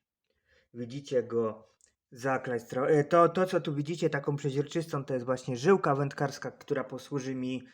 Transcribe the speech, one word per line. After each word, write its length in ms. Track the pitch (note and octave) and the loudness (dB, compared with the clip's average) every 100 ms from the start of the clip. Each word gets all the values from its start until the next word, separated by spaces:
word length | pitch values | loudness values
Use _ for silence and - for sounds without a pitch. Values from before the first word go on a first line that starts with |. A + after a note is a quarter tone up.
| _ _ _ _ _ _ _ | _ _ _ _ _ _ _
widzicie 500 | A#2+ A#2 C#3 C#3 B2+ | -12 -10 -10 -2 -2
go 440 | A2+ A#2 A2 G#2+ - _ _ _ _ | 0 0 0 -4 -14 _ _ _ _
zaklejstro-, 760 | B2+ C3+ C3 C#3 A#2 - B2+ C#3 | -6 -2 -2 -2 -4 -4 -2 4
e, 140 | D3+ | 4
to, 260 | C#3+ E3+ E3 | 6 6 6
to, 160 | E3 F#3 | 4 0
co 160 | F3 | 0
tu 120 | E3 | -2
widzicie, 360 | C#3+ D3 E3+ D#3+ | -4 -4 -2 0
taką 260 | D3 D3 C#3+ | 0 -2 -2
przeźroczystą, 720 | C#3+ C3+ D3 E3+ D#3+ D3 C3+ | -2 -2 -2 -4 -4 -6 -4
to 80 | |
jest 120 | C3 A#2+ | -4 -2
właśnie 320 | B2+ - A#2+ | -4 -4 0
żyłka 380 | D#3 F#3+ E3+ C#3 | 4 4 4 2
wędkarska, 560 | C#3+ - C#3 - B2+ | 0 -2 -4 -4 -12
która 320 | - - C3+ | -12 -4 -4
posłuży 520 | B2+ B2+ - C#3+ B2+ C3 | -4 -10 -8 -6 -4 -6
mi, 320 | B2+ C3 B2 | -6 -6 -10